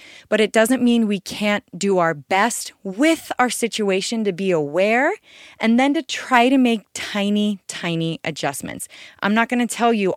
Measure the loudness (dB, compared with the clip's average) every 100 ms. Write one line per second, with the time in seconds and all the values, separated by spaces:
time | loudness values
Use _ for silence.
0 | -20 -20 -2 0 2 2 2 2 2 2
1 | 2 -2 -6 -4 -2 -2 -4 -4 0 2
2 | 2 0 -2 2 2 -2 -10 -12 -8 0
3 | 2 2 -2 -2 -2 -2 -4 -2 0 0
4 | -2 -2 -2 -2 0 0 0 0 2 2
5 | 0 -2 _ -20 -20 -4 2 4 2 0
6 | -4 -8 2 4 4 4 2 0 -6 -14
7 | -8 -4 0 0 0 -4 -10 -8 -4 -2
8 | -2 -4 -8 -6 -6 -6 -10 -12 -14 -18
9 | -20 -4 0 0 0 0 -2 0 0 2
10 | 0